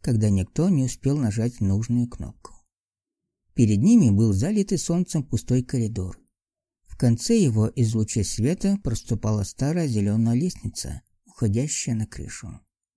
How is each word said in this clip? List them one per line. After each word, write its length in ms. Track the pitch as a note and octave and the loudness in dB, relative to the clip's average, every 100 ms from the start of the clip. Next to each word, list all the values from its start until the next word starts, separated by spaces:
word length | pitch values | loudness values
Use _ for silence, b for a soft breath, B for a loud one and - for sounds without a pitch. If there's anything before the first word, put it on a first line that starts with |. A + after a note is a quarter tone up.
когда 280 | - A#2 G#2+ | -2 0 2
никто 400 | G2 F#2 - F3 | 2 0 0 2
не 160 | D#3+ C3 | 2 0
успел 320 | - C3+ D3 | -2 -2 0
нажать 420 | A#2+ G#2 A2+ A#2+ | 0 0 -2 -2
нужную 480 | G2 G2 A2+ A#2+ A#2+ | 0 0 0 0 -2
кнопку. 480 | - C#2+ - - - _ _ _ _ _ _ _ _ _ | -6 -14 -14 -20 -20 _ _ _ _ _ _ _ _ _
Перед 260 | - A2+ G#2 | 2 2 4
ними 320 | D3 A#3+ C3+ | 6 6 6
был 220 | G2 A2+ | 4 2
залитый 440 | F#2+ C#3 G#3+ G3 F3+ | 2 0 0 -2 -2
солнцем 460 | - E3+ F3+ E3 | -2 -2 -2 -4
пустой 400 | C3 A#2+ - B2+ | -4 -6 -2 -2
коридор. 560 | B2 C3 A2 A#2 F#2 - _ _ _ _ _ _ _ - | 0 -2 -2 -4 -8 -10 _ _ _ _ _ _ _ 0
В 20 | |
конце 380 | B2 A#2 - A#3 | 2 2 2 4
его 300 | E3 G#2+ A2 | 4 4 0
из 260 | - A2+ | 2 0
лучей 300 | A2+ A2 - | 0 -2 -2
света 560 | G2 - A#2 F3+ G3 G3+ | -2 0 0 0 0 0
проступала 600 | E3+ A#2+ - - A2 G#2+ | -2 -6 -4 -4 0 -2
старая 440 | G2 - C3+ E3+ D#3 | -2 -4 -2 0 0
зелёная 460 | G#2+ G2+ G#2+ A2+ | 0 0 2 2
лестница, 680 | A#2+ F3+ - G#2 - - C#2+ - _ _ | 2 0 -4 -8 -8 -10 -12 -16 _ _
уходящая 680 | - A2 G#2 D3 - - | -4 -2 0 -2 -4 -4
на 140 | A2+ G#2+ | -4 -6
крышу. 520 | - - - G#2 - - _ _ | -8 -14 -12 -14 -16 -20 _ _